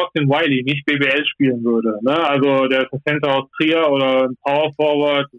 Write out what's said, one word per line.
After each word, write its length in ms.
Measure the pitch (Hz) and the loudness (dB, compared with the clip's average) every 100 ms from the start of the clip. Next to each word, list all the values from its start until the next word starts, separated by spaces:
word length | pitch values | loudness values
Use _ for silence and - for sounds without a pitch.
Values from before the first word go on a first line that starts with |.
Austin 280 | 175 160 143 | -2 -2 0
Wiley 340 | 147 160 131 | 2 0 0
nicht 200 | 127 143 | -2 -4
B 120 | 143 143 | -2 -2
B 100 | 139 | 0
L 180 | 143 147 | 0 -2
spielen 380 | - 135 120 | -2 0 0
würde, 340 | 117 117 113 107 | 0 0 0 -2
ne? 260 | 120 156 156 | -2 0 0
Also 380 | 139 139 135 131 | 0 2 2 2
der 140 | 131 | 0
ist 100 | 131 | -2
ein 100 | 135 151 | -4 -4
Center 280 | 151 143 | -2 0
aus 140 | 135 135 - | -2 -2 -2
Trier 320 | 156 165 156 | 0 2 2
oder 360 | 139 135 131 | 2 2 2
ein 120 | 131 127 | 0 -2
Power 280 | 143 143 151 | -2 0 0
Forward, 520 | 143 151 147 147 143 139 | 0 0 2 2 0 -2